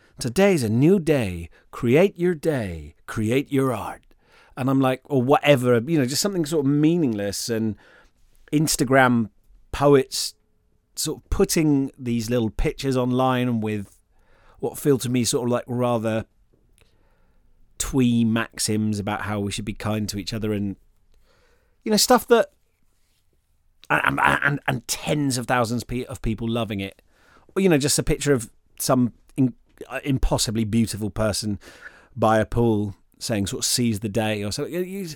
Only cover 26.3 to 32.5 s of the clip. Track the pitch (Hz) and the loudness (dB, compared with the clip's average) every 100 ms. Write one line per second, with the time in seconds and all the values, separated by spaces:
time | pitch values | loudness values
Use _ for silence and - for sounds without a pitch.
26.3 | 110 113 117 107 101 98 - _ _ _ | -4 -4 -4 -4 -6 -8 -12 _ _ _
27.3 | _ _ - 190 147 135 - 147 147 143 | _ _ 0 4 4 4 0 -2 -2 2
28.3 | 131 117 _ _ - - 127 120 - _ | 0 0 _ _ -8 0 2 2 -2 _
29.3 | - 127 - _ - - 131 143 131 - | 0 0 0 _ -20 -12 -10 -4 0 2
30.3 | 139 - 110 107 113 110 101 107 - 110 | 0 -2 -2 0 2 0 -2 -6 -2 -2
31.3 | - 107 101 - - - - _ 110 110 | -2 -4 -6 -10 -20 -20 -20 _ -2 2
32.3 | 110 104 | 2 2